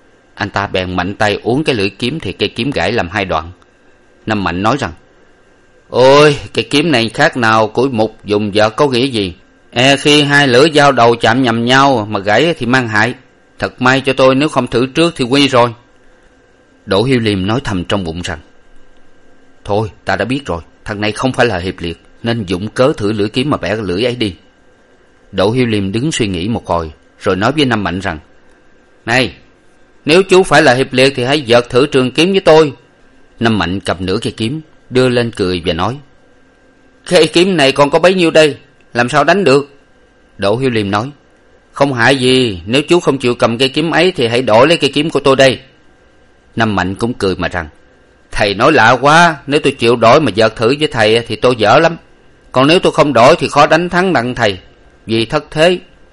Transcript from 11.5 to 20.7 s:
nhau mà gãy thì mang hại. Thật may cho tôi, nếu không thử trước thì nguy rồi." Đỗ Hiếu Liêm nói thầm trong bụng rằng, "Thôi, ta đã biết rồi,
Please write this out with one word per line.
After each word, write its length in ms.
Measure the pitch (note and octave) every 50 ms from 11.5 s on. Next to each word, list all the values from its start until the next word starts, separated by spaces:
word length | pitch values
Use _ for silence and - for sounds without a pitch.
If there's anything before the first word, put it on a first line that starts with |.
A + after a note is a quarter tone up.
| A2+ A#2 A#2
nhau 420 | A#2+ B2+ C3+ C#3 C#3 C3 A2+ G#2 G#2+
mà 100 | G#2+ G2+
gãy 340 | F#2+ G2+ G#2 A#2 D3 F3 D#3+ -
thì 80 | B2+
mang 220 | A2+ B2+ C3 B2 A2+
hại. 260 | G#2+ G#2 A2 A#2+ B2 - _ _ _ _ _ _ _ -
Thật 220 | G#2 G2 - -
may 200 | B2+ B2+ C3 C3+
cho 120 | C3 C3+ C3
tôi, 220 | - C3+ C3 C3
nếu 140 | C3 D3 D#3
không 180 | - C#3 B2 A#2+
thử 180 | - A#2 B2+
trước 280 | C3 - - E3 E3+ D#3+
thì 100 | - C3
nguy 220 | A2+ C3 C#3+ C#3+ B2+
rồi." 260 | - A#2+ A#2+ A#2+ A2+ - - _ _ _ _ - _ _ _ _ _ _ _ _ _ _ _ _ _ _ -
Đỗ 180 | - F#2+ G2 A#2
Hiếu 160 | C3+ C3+ A#2+
Liêm 280 | A2+ G#2+ G#2 F#2+ F2+ G2
nói 140 | A2+ C#3 -
thầm 200 | - G#2 F2+ E2+
trong 200 | - G#2+ G#2 F#2
bụng 180 | D#2+ D#2+ F2 E2+
rằng, 160 | - E2 D2 - _ _ - _ _ - - - - - - - - - - - - - - _ - - _ -
"Thôi, 260 | - G2+ G#2 A2 G2+ - - -
ta 100 | - F#2+
đã 100 | F#2 G2
biết 200 | A2+ C3 C#3 -
rồi, 160 | - E2+ E2 - _